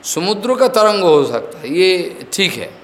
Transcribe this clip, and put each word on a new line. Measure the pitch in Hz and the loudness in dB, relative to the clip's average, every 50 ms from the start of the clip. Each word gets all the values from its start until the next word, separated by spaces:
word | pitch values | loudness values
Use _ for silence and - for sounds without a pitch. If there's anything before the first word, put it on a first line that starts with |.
| _ | _
समुद्र | - - 160 170 190 214 202 208 240 254 | -6 -6 -4 -2 -2 -4 -2 -2 -2 0
का | 247 262 254 | 2 2 2
तरंग | - 226 214 214 214 202 185 | 4 4 4 4 2 2 4
हो | 175 156 147 139 | 4 4 4 4
सकता | 120 120 117 - - - - | 2 -2 -4 -6 -8 -14 -12
है, | - 127 143 | -10 -6 0
ये | 175 185 190 185 180 170 165 - - - - - | 2 2 2 2 0 -2 -6 -10 -14 -14 -12 -4
ठीक | - 196 180 - | -2 -2 -2 -2
है | 120 92 - - - | -6 -12 -12 -14 -18